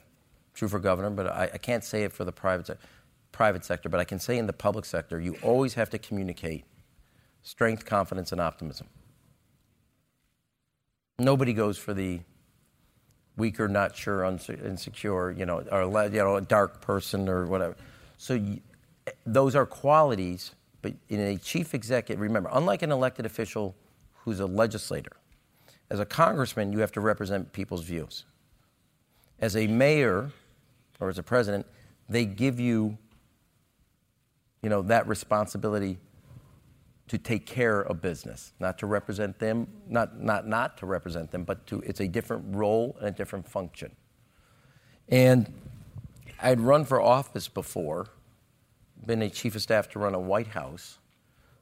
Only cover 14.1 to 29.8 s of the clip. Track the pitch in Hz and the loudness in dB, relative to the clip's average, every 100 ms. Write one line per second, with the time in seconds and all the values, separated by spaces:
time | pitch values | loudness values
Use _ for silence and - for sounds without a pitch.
14.1 | 98 92 90 - - 101 95 - - 107 | 0 0 -2 -8 -10 -8 -8 -10 -8 -4
15.1 | 95 90 90 92 85 87 98 92 107 104 | -2 -2 -4 -4 -4 0 0 2 2 2
16.1 | 107 98 98 98 107 98 - - 101 - | 2 2 2 4 4 4 0 -2 -2 -2
17.1 | 98 95 92 87 95 87 90 - - - | -2 0 0 0 0 -2 -6 -16 -20 -20
18.1 | - - 127 101 104 - - _ _ - | -14 -4 -2 -2 -6 -12 -20 _ _ -14
19.1 | - - 120 135 139 123 - 139 151 151 | -10 0 4 6 4 2 0 4 6 6
20.1 | 107 92 90 - - _ _ - - - | 4 -2 -4 -10 -16 _ _ -10 -10 -6
21.1 | 107 101 98 - 165 165 131 110 127 - | -2 0 -2 -4 -4 -2 -4 -2 -2 0
22.1 | 104 107 110 90 127 170 196 165 139 127 | -4 0 0 0 0 2 0 0 0 0
23.1 | - 113 - 110 113 98 95 _ _ - | -2 -8 -6 -6 -4 -6 -8 _ _ -20
24.1 | _ - 98 95 98 113 104 - 82 - | _ -6 -2 -2 2 2 0 -6 -8 -8
25.1 | - _ _ _ _ _ - - 104 101 | -18 _ _ _ _ _ -20 -8 -6 -4
26.1 | - 165 175 123 - 101 104 107 - 107 | 2 2 4 -2 -2 -2 0 0 0 0
27.1 | 104 98 98 - - 95 92 82 85 73 | 0 0 -4 -4 -8 -6 -6 -6 -6 -8
28.1 | - - _ _ _ _ _ _ _ _ | -12 -18 _ _ _ _ _ _ _ _
29.1 | _ _ - 117 101 110 113 | _ _ -4 -2 2 2 4